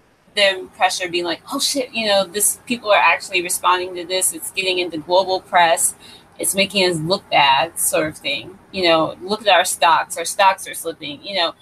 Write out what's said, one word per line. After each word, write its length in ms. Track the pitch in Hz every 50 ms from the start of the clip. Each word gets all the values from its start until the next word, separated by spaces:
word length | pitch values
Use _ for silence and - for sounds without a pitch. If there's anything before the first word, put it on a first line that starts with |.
| _ _ _ _ _ _ _
them 320 | 104 101 - 190 185 185 185
pressure 380 | - - 202 185 - - 185 175
being 140 | 170 175 175
like, 160 | 170 160 - - - 269
"Oh 60 | 277
shit, 340 | - - - 285 - - -
you 120 | 226 220
know, 180 | 208 202 196 190
this, 340 | 175 175 208 202 - - - -
people 240 | - 247 240 - 214
are 60 | 202
actually 440 | - - 165 175 190 - - 196 185
responding 540 | 175 180 - - - 180 180 185 180 185 185
to 100 | 175 170
this. 280 | 170 185 190 185 185 175
It's 180 | 160 - -
getting 280 | - 196 190 190 185 180
into 180 | 180 175 170
global 420 | 156 151 170 175 185 196 185 190 185
press. 560 | - - - 180 170 165 170 180 - - - - - - - - - _ _ -
It's 140 | - - -
making 340 | 190 196 196 196 202 185 180
us 80 | 175
look 320 | 156 156 165 190 196 - -
bad," 500 | - 151 143 139 135 139 156 170 - -
sort 280 | - - 190 170 156
of 100 | 156 156
thing. 400 | - - 139 143 143 - - - - - _ -
You 100 | 190 180 170
know, 260 | 165 160 156 151 - -
"Look 200 | 165 190 208 208
at 60 | 220 202 185
our 100 | 170 180
stocks. 520 | - - - 185 170 160 143 147 - -
Our 80 | 175 170
stocks 420 | - - - 196 185 190 - -
are 60 | 147 127
slipping." 500 | - - 165 160 - 151 143 147 - 262
You 140 | 202 202
know, 160 | 185 170 156 - _